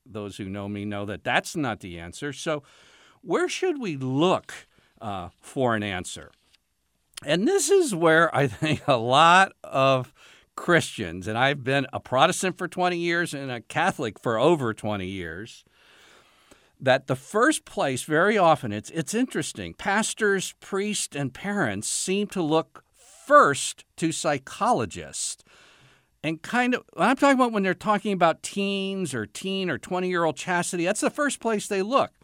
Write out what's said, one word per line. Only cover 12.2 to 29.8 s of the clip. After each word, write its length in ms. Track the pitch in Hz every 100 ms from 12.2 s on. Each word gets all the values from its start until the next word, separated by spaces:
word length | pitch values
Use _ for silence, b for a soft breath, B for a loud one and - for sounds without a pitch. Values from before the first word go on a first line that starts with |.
| 165 180 190 -
for 100 | 180
twenty 300 | 180 180 175
years 360 | 175 170 165
and 180 | 143 139
a 100 | 120
Catholic 580 | - 151 180 190 117 -
for 180 | 131 113
over 340 | 143 165 120
twenty 340 | 104 107 104 92
years, 580 | 95 82 82 113 - b b b b b b b b b b b -
that 280 | 127 135 -
the 80 | 131
first 500 | - 208 277 302 -
place 380 | - 156 131
very 340 | - 156 196 220
often, 340 | 165 151 117
it's, 180 | 104 -
it's 220 | 165 -
interesting, 600 | 220 254 190 143 - 85
pastors, 800 | - 202 202 208 - 208 196 - -
priests, 560 | - 196 208 202 - 143
and 180 | 135
parents 540 | - 196 208 131 98 -
seem 400 | - - 196 208
to 140 | 196
look 420 | 156 160 160 - _ _
first 880 | - - - 294 190 135 - - - -
to 140 | 165
psychologists. 1300 | 151 160 143 - - 214 202 104 87 73 - - - b b b b b b b _
And 180 | 151 160
kind 340 | - 240 247 -
of, 80 | -
when 160 | - 196
I'm 60 | 269
talking 200 | 285 262
about 160 | 240
when 120 | 220
they're 100 | 190
talking 400 | 170 214 208 208
about 300 | 190 170 156
teens 720 | - 202 196 196 190 196 170
or 120 | 127 104
teen 440 | - 190 190 180
or 100 |
twenty-year-old 580 | 127